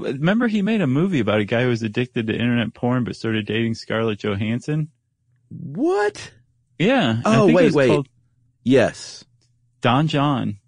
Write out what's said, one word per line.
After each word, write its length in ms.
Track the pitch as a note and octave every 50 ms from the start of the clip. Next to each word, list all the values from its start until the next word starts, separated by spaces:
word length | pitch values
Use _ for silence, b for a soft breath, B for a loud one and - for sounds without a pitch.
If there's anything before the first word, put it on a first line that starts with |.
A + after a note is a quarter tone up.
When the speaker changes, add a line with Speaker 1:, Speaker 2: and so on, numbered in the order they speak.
Speaker 1:
remember 460 | A2 - B2 C3+ C#3+ E3+ G3+ A3+ B3
he 160 | A#3 G#3 G#3+ G3
made 180 | G#3 A3+ A3
a 60 | F#3
movie 320 | C3+ B2+ C#3+ E3+ G3 F#3+ C#3
about 220 | G#2+ G2+ G2+ G#2+
a 40 | G#2+
guy 180 | G2 A#2+ A2+ B2+
who 60 | B2+
was 120 | A#2+ A2+ A2+
addicted 460 | G#2+ G#2 B2 B2+ - _ B2 A2+ A2
to 60 | G#2+
internet 380 | - A#2 A#2+ A#2+ A#2+ A2+ G#2+ -
porn 300 | - - A#2+ B2 B2+ B2
but 140 | - -
started 280 | - - A#2 A2 A2 G#2+
dating 280 | G#2 G#2+ A2 A#2 A2+ A2+
Scarlett 480 | - - - A2 A2 A2+ A2+ G#2+ G#2 -
Johansson? 680 | G#2+ G2+ G2 G#2+ G#2+ A2+ B2 - - D3+ D#3 D#3 D#3 - _ _ _ _ _ _ _ _ _ _ _
Speaker 2:
What? 840 | - - - C3+ C#3 F3 C4+ E4+ F#4 G4+ G#4 G#4 G4+ - - - - _ _ _ _ _ _ _ _ -
Speaker 1:
Yeah. 420 | D#3 G3+ C4+ C4+ G3 B2 A2+ A2+ -
I 120 | G3+ A3
Speaker 2:
Oh, 100 | A3+ G#3+
Speaker 1:
think 40 | F#3+
it 40 | -
Speaker 2:
wait, 80 | F3+ E3+
Speaker 1:
was 100 | - -
Speaker 2:
wait. 140 | D3 C#3 B2+
Speaker 1:
called 200 | G#2+ D3 C#3 - _ _ _ _ _ _ _ _ _ _ _
Speaker 2:
Yes. 600 | A#2 C3 C3 A2 F2 - - - - - - - _ _ _ _ _ _ _ _ _ _ _
Speaker 1:
Don 260 | - B2+ A#2 C3+ D#3
John. 520 | D#3 D#3+ D3 C#3 D3 C#3+ A#2+ G#2+ G#2+ G2+ G2 _